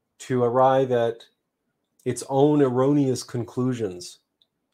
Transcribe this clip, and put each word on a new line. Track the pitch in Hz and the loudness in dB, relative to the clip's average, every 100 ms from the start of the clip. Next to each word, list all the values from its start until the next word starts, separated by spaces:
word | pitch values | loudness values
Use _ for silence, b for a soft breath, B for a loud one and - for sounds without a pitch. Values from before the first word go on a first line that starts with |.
| _ - | _ -16
to | - 127 | -4 0
arrive | 120 127 131 135 127 | 2 4 4 4 2
at | 120 117 - - _ _ _ _ _ _ _ 127 | 0 -2 -4 -14 _ _ _ _ _ _ _ -8
its | 117 - | -8 -2
own | 135 147 151 | 2 4 4
erroneous | 131 123 135 147 131 123 | 2 2 2 2 0 -4
conclusions | - 120 110 127 127 117 104 90 - - _ _ _ _ _ | -6 -10 -8 -4 -4 -4 -6 -10 -16 -20 _ _ _ _ _